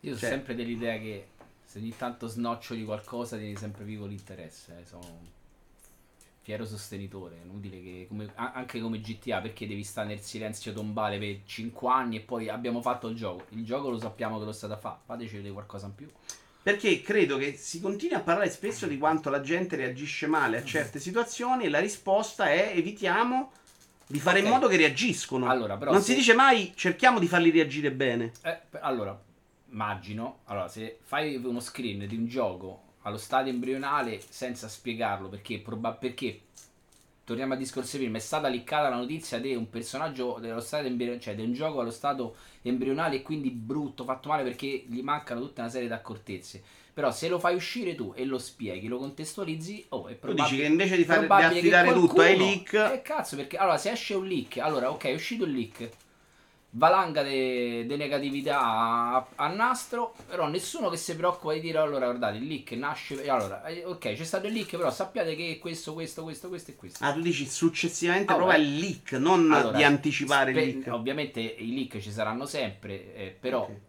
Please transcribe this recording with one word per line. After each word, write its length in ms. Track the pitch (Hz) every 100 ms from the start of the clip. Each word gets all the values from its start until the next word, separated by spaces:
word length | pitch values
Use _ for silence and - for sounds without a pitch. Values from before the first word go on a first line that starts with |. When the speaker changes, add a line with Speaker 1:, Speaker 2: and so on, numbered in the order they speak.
Speaker 1:
Io 160 | 147 120
sono 40 |
Speaker 2:
Cioè 100 | 113
Speaker 1:
sempre 240 | 135 131
dell'idea 440 | 120 117 113 117 110
che 280 | 110 104 - _ - _
se 160 | _ 101
ogni 160 | 110 113
tanto 300 | 123 117 117
snoccioli 540 | 110 120 117 - 113
qualcosa 540 | 110 107 - 120 120 113
tieni 200 | 107 101
sempre 280 | 104 101
vivo 220 | 104 107 101
l'interesse, 720 | 98 - 92 80 - - 87
eh, 60 | 87
sono 160 | 87
un 220 | 87 85 87 - - _ _ _ - _ _ _ - _
fiero 240 | - 107
sostenitore, 720 | 110 104 - 101 98 98 90 85
è 20 |
inutile 380 | 87 101 98 92
che, 240 | 92 90 92
come, 240 | 104 104 110
a-, 160 | 123
anche 280 | 131 127 120
come 180 | 113 110
G 160 | 110 107
T 120 | -
A, 120 | 101
perché 240 | 110 - 104
devi 180 | 101
stare 240 | 101 - 104
nel 120 | 104
silenzio 520 | - 113 107 107 -
tombale 460 | 104 107 107 107 101
per 220 | 104 101
cinque 460 | - - 113 117 123
anni 260 | 131 123 110
e 40 |
poi 280 | - 117 110
abbiamo 320 | 113 120 120
fatto 280 | 127 120 117
il 80 | 113
gioco, 280 | 107 90 -
il 160 | 110 110
gioco 240 | 131 143
lo 80 | 117
sappiamo 400 | 110 104 113 110
che 80 | 107
lo 60 |
state 200 | 107 107
a 60 | 107
fa, 200 | 107 92
fateci 320 | _ 120 113 101
vedere 160 | 101
qualcosa 320 | 98 101 101 101
in 60 |
più. 140 | 101 151 - - - _ _
Speaker 2:
Perché 380 | - 202 208 175
credo 380 | - 208 170 139
che 180 | 139 -
si 240 | - 170
continui 360 | 190 202 339 269
a 40 |
parlare 300 | 147 175 196
spesso 360 | - 202 - -
di 120 | 139
quanto 320 | 151 160 147
la 100 | 139
gente 360 | 135 170 185 156
reagisce 500 | 123 127 147 - 151
male 320 | 156 131 113
a 20 |
Speaker 1:
Mm. 60 | 127
Speaker 2:
certe 340 | 156 139 147
situazioni 640 | 175 202 233 - 240 254
e 60 | 196
la 80 | 147
risposta 720 | 202 - - 196 214 - 185
è: 220 | 151 208
"Evitiamo 760 | 180 170 214 185 190 247 254 277 - _ _ _ _ _
di 140 | 143
fare 200 | 143 185
in 40 |
Speaker 1:
Ok. 60 | 202
Speaker 2:
modo 160 | 254 254
che 80 | 185
reagiscono". 720 | 156 131 233 165 - 131 127
Speaker 1:
Allora, 300 | 127 110 101
però 120 | 139
Speaker 2:
Non 120 | 185
Speaker 1:
se 60 | 202
Speaker 2:
si 60 | 262
dice 160 | 233
mai: 380 | 226 180 165 180 -
"Cerchiamo 420 | 185 180 254 240
di 80 | 170
farli 220 | 175 165
reagire 400 | 160 151 139 147
bene". 400 | 131 135 117 117 -
Speaker 1:
Eh, 180 | 165 165 _
per-, 140 | -
allora, 360 | 151 127 101 101 - _ _ _ _
immagino, 720 | 113 104 104 92 107 117 -
allora, 240 | - 101 87
se 300 | 110 110 -
fai 320 | - 143 156 131
uno 240 | 123 120
screen 460 | 120 - 120 101 101
di 100 | 113
un 100 | 117
gioco 560 | 127 110 92 92 90 _ _
allo 120 | 104 107
stadio 340 | - 135 135
embrionale 680 | 123 123 135 139 147 120 104 -
senza 400 | - 127 120 110
spiegarlo, 600 | - 123 113 113 98 95
perché 300 | 98 - 107
proba-, 320 | - 107 117
perché, 480 | 117 127 120 123 101 _ - - _ _ _ _ _
torniamo 300 | - 117 135
al 40 | 131
discorso 380 | 131 - 123 143
prima, 220 | 123 110
è 20 |
stata 280 | - 156 143
leakata 420 | 123 - 151 147
la 60 | 123
notizia 420 | 123 156 - -
di 160 | 135
un 160 | 123 110
personaggio 680 | 117 113 135 156 131 123 113
dello 200 | 113 113
stadio 300 | 117 151 139
embrio-, 280 | 123 120 123
cioè 160 | -
di 80 | 104
un 120 | 110
gioco 260 | 123 156 156
allo 100 | 123
stato 460 | - 143 135 127 - - -
embrionale 540 | 123 123 131 139 165 135
e 60 |
quindi 260 | 135 156 135
brutto, 540 | 120 110 143 143 -
fatto 240 | 123 131 147
male 140 | 151
perché 240 | 131 123 139 131 127
gli 140 | 117
mancano 400 | 135 147 - 120
tutta 220 | 139 -
una 80 | 117
serie 160 | 127 120
di 80 |
accortezze. 640 | 113 - 107 - 95 - - - - -
Però 180 | - 143
se 160 | 131 165
lo 100 | 175
fai 160 | 175
uscire 400 | 180 180 247 196
tu 180 | 160 104
e 120 | - 135
lo 100 | 131
spieghi, 480 | - - 110 92 110
lo 100 | 127
contestualizzi, 880 | 135 139 156 - 180 160 165 208 -
oh, 180 | 131 -
è 100 | 117
Speaker 2:
Tu 80 | -
dici 0 |
Speaker 1:
probabile, 280 | 139 147 135
Speaker 2:
che 60 | 147
invece 280 | 160 190 185
di 80 |
fare, 160 | 160 165
di 60 | 160
Speaker 1:
probabile 220 | 196 170
che 60 | 175
Speaker 2:
affidare 340 | 170 175 175
tutto 260 | 175 170 175
ai 160 | 170 190
Speaker 1:
qualcuno 80 | 190
Speaker 2:
leak. 400 | 196 - 214 214
Speaker 1:
Eh, 100 | 262
cazzo, 340 | - 302 - 139
perché 200 | 135 -
allora 220 | 190 151
se 140 | 196
esce 220 | 226 -
un 120 | 196 190
leak, 320 | 175 123 127
allora 320 | 147 143 123
ok, 140 | -
è 100 | 139
uscito 300 | 151 - 233
il 80 | 180
leak, 360 | 131 107 - 117 - _ _ _ _ _ _ _
valanga 500 | 117 156 190 175 147
de-, 600 | 139 135 131 123 120 117 117
de 80 | 143
negatività 640 | 147 143 139 139 143 139
a, 680 | 120 110 117 117 117 127 127
a 140 | - 151
nastro, 680 | 185 240 254 - 233 233 - -
però 180 | 180 151
nessuno 420 | 170 - 330 247
che 80 | 170
si 200 | - 160
preoccupa 360 | 180 175 156
di 80 | 156
dire: 180 | 165 156
"Allora 260 | 156 139 123
guardate, 300 | 123 113 104
il 100 | 135
leak 240 | 151 -
nasce, 480 | 117 143 147 - 139
e 40 | 143
allora, 360 | 127 98 98
eh, 200 | 156 170
ok, 280 | 175 170 117
c'è 80 | 107
stato 220 | 160 190 202
il 60 |
leak, 240 | 220 202 175
però 140 | 165
sappiate 420 | - 196 233 170
che 240 | 156 170 156
questo, 360 | 175 165 -
questo, 280 | 160 156 -
questo, 260 | 160 147 180
questo 220 | 180 -
e 60 | -
questo". 260 | 131 -
Speaker 2:
Ah, 80 | 139
tu 80 | 147
dici 220 | 170 139 135
successivamente 840 | - 170 165 170 - 170 180 196
Speaker 1:
Ah, 60 | 180
Speaker 2:
proprio 200 | 185 160
Speaker 1:
beh. 60 |
Speaker 2:
al 80 | 147
leak, 400 | 147 190 165 -
non 380 | 135 151 185 160
Speaker 1:
Allora, 240 | 147 120 135
Speaker 2:
di 40 |
anticipare 720 | 143 143 147 135 139 139 135
il 40 | 135
Speaker 1:
spe-, 140 | 139
Speaker 2:
leak. 120 | 131 131
Speaker 1:
ovviamente 460 | 120 117 143 143 117
i 340 | 113 110 113
leak 240 | 131 127 107
ci 140 | 98
saranno 340 | 104 107 117 143
sempre, 680 | 151 117 98 - 98 98 101
eh, 200 | 95 95
però 220 | 127 127
Speaker 2:
Ok. 100 | 98 101